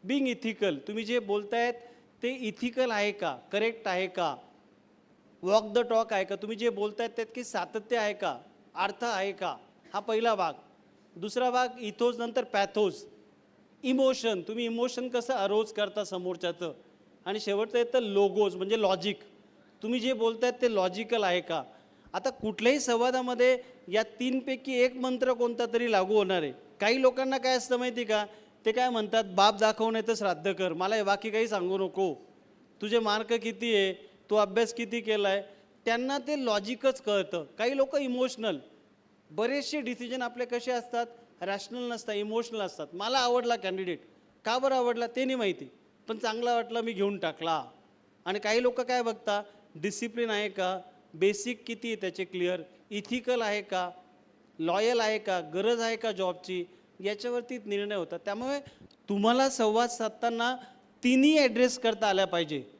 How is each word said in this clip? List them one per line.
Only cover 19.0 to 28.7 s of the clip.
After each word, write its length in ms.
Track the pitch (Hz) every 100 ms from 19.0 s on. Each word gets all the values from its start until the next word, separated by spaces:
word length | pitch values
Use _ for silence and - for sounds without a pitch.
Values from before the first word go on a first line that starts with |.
| 190 196 - - - _ - _
तुम्ही 160 | 220 247
जे 140 | 240
बोलतायत 400 | 240 226 226 247 247
ते 140 | 247 214
लॉजिकल 480 | 185 185 220 233
आहे 180 | 196 180
का. 220 | 175 160 127 - - _ -
आता 160 | 185 262
कुठल्याही 500 | 254 220 208 226 285
संवादामध्ये 760 | 254 233 247 254 247 240 247 247 - - -
या 140 | 202
तीनपैकी 680 | 226 - 247 262 254 262 269
एक 220 | 247 254 254
मंत्र 380 | 254 254 254
कोणता 320 | 240 240 233 233
तरी 180 | 233 240
लागू 240 | 208 190 214
होणार 280 | 190 185
आहे. 100 | 147 127 - -
काही 200 | 208 254
लोकांना 360 | 262 254 262 269
काय 200 | 254 254
असतं 200 | - 247
माहिती 260 | 254 240
का, 220 | 226 214 208 - - _
ते 60 | 226